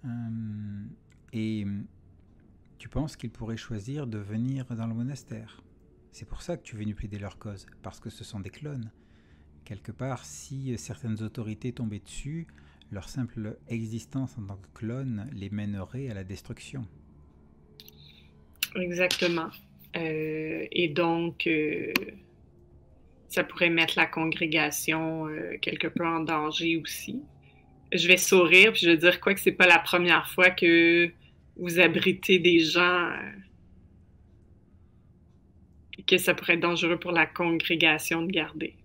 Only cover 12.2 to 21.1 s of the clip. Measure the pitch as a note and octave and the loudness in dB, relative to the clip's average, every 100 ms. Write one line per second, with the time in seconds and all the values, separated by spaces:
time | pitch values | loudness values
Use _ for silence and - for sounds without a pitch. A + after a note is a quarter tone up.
12.2 | C#3 D#3+ E3 - - - - G2+ - - | -8 -8 -10 -16 -20 -20 -12 -12 -8 -6
13.2 | A#2+ - G#2+ - - A#2 A2+ A2+ - C3+ | -6 -6 -8 -10 -8 -6 -6 -8 -8 -6
14.2 | C3+ - G2 G2 - - A2 B2 C3+ A2 | -6 -8 -12 -12 -16 -10 -8 -6 -6 -6
15.2 | G2 G2 G2 G#2 G#2 G2+ F#2 B2+ C3+ G2+ | -8 -10 -8 -6 -4 -6 -8 -8 -8 -8
16.2 | F#2+ G2 - - - C3+ G#2 - - - | -10 -12 -12 -16 -12 -12 -12 -16 -20 -20
17.2 | - - - - - - - - - - | -20 -20 -20 -20 -20 -20 -20 -20 -20 -20
18.2 | - - - - - - F3+ F3 F3+ - | -20 -20 -20 -10 -8 -4 -4 0 0 2
19.2 | F3+ E3+ E3 - - - - E3+ E3 D#3 | 0 0 -4 -12 -20 -20 -12 -6 -4 -4
20.2 | D#3 D#3 D#3 D#3+ D#3 - F3 D3 E3+ | -4 -6 -6 -8 -6 -2 -2 0 0